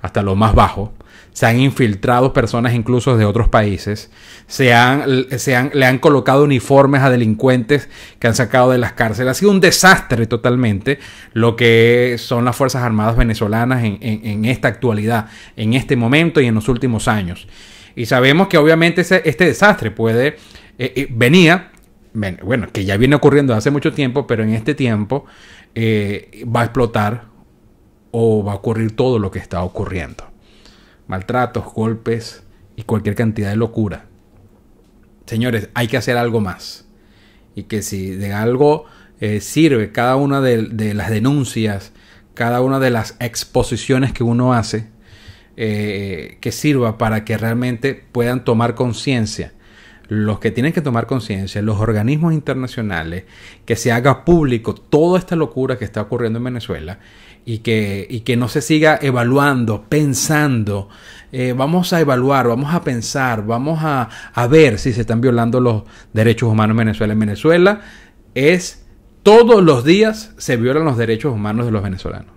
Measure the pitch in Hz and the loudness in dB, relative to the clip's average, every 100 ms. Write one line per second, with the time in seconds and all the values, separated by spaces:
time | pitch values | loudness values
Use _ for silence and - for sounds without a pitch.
0 | - - 98 95 110 110 101 - 107 - | -4 -4 -2 2 4 4 2 0 -10 -12
1 | - - - - 120 117 135 - 120 98 | -20 -20 -20 -2 0 2 0 2 0 0
2 | - 123 131 139 117 120 120 120 113 123 | 0 2 2 0 -2 -2 -2 -2 0 0
3 | 139 120 104 107 113 117 104 92 - 104 | 2 2 2 2 2 2 0 -2 -6 -8
4 | - - - - - - 127 120 123 139 | -12 -20 -20 -20 -14 0 4 6 4 2
5 | 135 127 131 127 - 123 135 143 127 127 | 0 -2 -2 -4 0 0 0 2 2 4
6 | 165 139 127 135 147 131 - 139 135 139 | 4 4 4 4 4 2 4 4 6 4
7 | 135 123 110 107 131 127 110 143 - - | 2 2 0 2 2 2 0 -2 -2 -20
8 | - - 120 107 117 131 127 127 113 - | -20 -2 0 0 2 4 4 2 -2 -4
9 | 113 110 127 131 202 196 175 - 185 190 | -4 -2 -2 2 4 4 4 6 4 4
10 | - - 110 117 127 123 120 98 113 143 | 2 -2 0 0 0 2 0 0 -2 -4
11 | - - - 113 117 113 120 113 117 120 | -8 -20 -8 0 0 4 4 6 6 4
12 | 123 120 - 120 123 117 135 131 120 110 | 2 -2 -4 -2 0 0 -2 0 -2 0
13 | 107 117 117 107 107 110 120 127 113 98 | 2 2 2 0 -2 0 0 0 -2 -4
14 | 117 107 107 104 110 127 131 104 127 104 | -6 -6 -6 -4 -2 0 -2 -2 -2 -2
15 | 107 120 110 - - - 107 113 110 127 | 0 -2 -4 -16 -20 -6 0 0 0 0
16 | 117 143 165 160 123 110 107 117 127 110 | 2 2 2 2 0 0 -2 -2 -2 -2
17 | 120 107 90 90 - - - - - - | -2 -2 -4 -10 -16 -20 -20 -20 -18 -10
18 | 113 131 131 151 190 165 147 160 170 175 | -2 2 4 4 4 4 4 4 2 0
19 | 175 185 160 - 180 123 208 202 110 104 | 0 2 0 2 0 4 2 2 -4 -2
20 | 113 113 139 151 - - - - 127 - | 0 2 0 -4 -20 -20 -20 -8 -6 -6
21 | 139 117 120 175 160 175 - - _ _ | -6 0 4 6 6 4 -2 -20 _ _
22 | _ 117 101 87 95 127 90 - 98 98 | _ -6 -6 -6 -4 -4 -4 -6 -4 2
23 | 127 143 147 139 139 110 123 143 156 147 | 2 4 4 4 2 0 0 0 -2 -2
24 | 135 131 - 113 110 113 113 151 127 107 | -2 -2 -2 -2 0 -2 -2 -2 0 0
25 | 104 139 - - - - _ 117 113 107 | -2 -6 -8 -20 -20 -20 _ -4 0 0
26 | 101 101 - - 117 120 113 131 117 113 | -2 -6 -12 -14 -4 -2 -2 0 0 0
27 | 104 117 - _ _ _ _ _ _ _ | -2 -4 -14 _ _ _ _ _ _ _
28 | _ 117 113 107 101 101 117 110 110 110 | _ -2 2 2 -2 -6 -4 -2 -4 -2
29 | 127 120 98 92 - 90 90 - 92 90 | 0 0 -2 -8 -8 -6 -6 -6 -8 -8
30 | 76 - - - _ _ - _ _ _ | -10 -14 -20 -20 _ _ -20 _ _ _
31 | - 92 95 123 120 113 - - 110 113 | -12 -10 -4 -4 -2 -6 -8 -4 -4 -4
32 | - 113 - - - _ - - - 107 | -6 -6 -8 -20 -20 _ -20 -16 -6 -4
33 | 104 101 113 107 101 107 117 117 104 82 | -2 -2 -2 -2 -4 -2 -2 -2 -4 -6
34 | - _ _ _ _ _ _ _ _ _ | -16 _ _ _ _ _ _ _ _ _
35 | _ _ - 113 123 113 98 - 120 127 | _ _ -8 -4 -2 -2 -4 -6 -2 -2
36 | 120 120 120 113 98 85 - - _ _ | -2 0 0 -2 -4 -8 -16 -20 _ _
37 | _ _ _ _ _ - 95 107 101 101 | _ _ _ _ _ -16 -8 -8 -6 -8
38 | 95 92 98 101 113 127 147 156 - - | -8 -8 -6 -4 -2 2 2 0 -6 -20
39 | _ _ 107 104 - 147 160 127 101 - | _ _ -4 -4 -4 2 2 2 -2 -2
40 | 123 131 143 139 131 117 110 110 107 104 | 0 0 0 0 2 0 -2 -4 -4 -4
41 | 107 107 123 147 123 117 107 101 - _ | -4 0 0 0 -2 -4 -4 -4 -10 _
42 | _ - _ - 120 123 131 135 131 120 | _ -20 _ -6 -2 0 0 0 0 0
43 | 107 - 120 - - 165 - 117 - 131 | -4 -8 -10 -8 -4 -2 -2 -4 -2 0
44 | 131 - 117 120 123 120 107 107 110 _ | 0 -2 -2 0 2 0 -2 -8 -10 _
45 | - - - - _ - 110 104 104 98 | -20 -20 -20 -20 _ -8 -6 -4 -6 -6
46 | 98 87 57 - 120 - 151 135 113 110 | -8 -10 -14 -10 -10 -4 -2 0 0 -2
47 | 113 110 107 110 113 117 127 117 135 127 | -2 -2 -4 -4 -4 -4 -4 -4 -6 -6
48 | _ 120 120 123 117 113 117 110 123 110 | _ -4 -2 -2 0 0 0 -2 -4 -4
49 | - 127 107 - 82 - _ - - - | -2 -2 -2 -6 -12 -16 _ -20 -20 -20
50 | - 107 107 104 113 113 143 170 147 117 | -8 -4 -2 -2 -4 -2 -2 -2 -2 -4
51 | 113 135 - 98 95 101 104 101 110 107 | -4 -6 -4 -8 -6 -4 -4 -2 0 0
52 | 110 151 170 160 143 131 127 - 107 85 | 0 0 0 -2 -4 -6 -6 -6 -6 -6
53 | 80 87 - - - - - 117 127 117 | -6 -10 -14 -20 -20 -20 -6 -4 0 0
54 | 135 131 - 175 143 120 110 101 - 147 | 0 0 2 2 2 -2 -4 -10 -2 2
55 | 170 185 180 170 151 - 131 123 104 - | 2 0 -2 -4 -4 -4 -4 -4 -6 -8
56 | 104 120 117 113 127 123 - 82 80 101 | -6 -4 -4 -4 -6 -10 -10 -10 -10 -14
57 | - - - - - 110 - 110 101 98 | -20 -20 -20 -20 -10 -8 -2 -2 -2 -6
58 | 95 120 113 120 123 151 139 156 156 151 | -8 -10 -2 -2 0 -4 0 2 4 2
59 | 139 123 120 135 143 131 113 101 - 147 | 0 0 2 2 2 0 -2 -4 -2 -2
60 | 147 120 - 151 147 120 101 98 98 - | 0 -2 -2 0 0 0 -2 -4 -8 -18
61 | - - - 131 127 123 139 175 180 170 | -20 -20 -12 -6 -4 -2 0 0 0 0
62 | 147 127 127 139 120 117 143 170 160 120 | 2 2 2 2 2 0 -2 -4 -2 -6
63 | 110 143 131 110 104 117 139 160 156 139 | -6 -4 -2 -4 -4 -4 -2 -4 -2 -2
64 | 113 - - - 120 156 147 104 135 117 | -4 -10 -10 -4 4 6 4 2 -4 -4
65 | 113 113 131 120 117 127 123 107 - - | -2 0 2 0 0 0 0 -2 -6 -20
66 | - 110 113 113 117 110 107 113 110 104 | -8 0 2 2 2 2 2 2 0 0
67 | 107 107 107 101 156 175 185 214 - - | -2 0 -2 0 2 4 4 2 -8 -20
68 | - _ _ 127 143 180 - - - - | -20 _ _ 0 2 2 -2 -16 -20 -20
69 | _ _ 202 220 240 220 175 131 131 190 | _ _ 6 8 8 6 6 4 4 4
70 | 220 214 - - - 123 120 143 160 117 | 2 -2 -14 -14 -4 -2 0 0 0 -2
71 | 113 110 147 110 104 110 120 107 98 90 | -2 -2 -2 -4 -4 -4 -2 -2 -4 -6
72 | - 80 - | -10 -12 -16